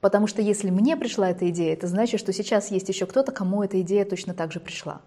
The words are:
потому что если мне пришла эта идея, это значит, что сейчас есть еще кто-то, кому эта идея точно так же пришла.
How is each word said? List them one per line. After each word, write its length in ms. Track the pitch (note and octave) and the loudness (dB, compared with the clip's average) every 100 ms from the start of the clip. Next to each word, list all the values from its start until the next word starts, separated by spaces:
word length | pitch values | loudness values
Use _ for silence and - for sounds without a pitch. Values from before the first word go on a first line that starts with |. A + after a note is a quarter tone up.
потому 280 | G3 G3+ G#3 | 4 4 2
что 120 | G#3+ | 2
если 300 | G#3 G#3 F#3+ | 0 2 2
мне 260 | F3+ A#3 D#4+ | 2 4 2
пришла 340 | A#3+ - F#3 | -2 0 0
эта 180 | F3+ F3+ | 2 0
идея, 220 | F3 E3 | 0 0
это 140 | D#3+ F3 | 0 -2
значит, 320 | F3+ A#3 A3 | 0 0 0
что 120 | - | -2
сейчас 380 | F#3+ G3+ G#3+ G3+ | -4 0 0 2
есть 180 | F#3+ F#3+ | -4 -2
еще 180 | F#3+ F#3 | -4 0
кто-то, 260 | C4 C4+ | 0 0
кому 300 | C4+ F#3 G3+ | 0 -2 0
эта 160 | G3+ F#3+ | 0 0
идея 240 | F3 G3+ | 2 2
точно 300 | G3+ F#3 - | 2 -2 -6
так 180 | F3+ E3 | -6 -6
же 80 | E3 | -6
пришла. 400 | - - D#3 D3+ | -10 -10 -10 -12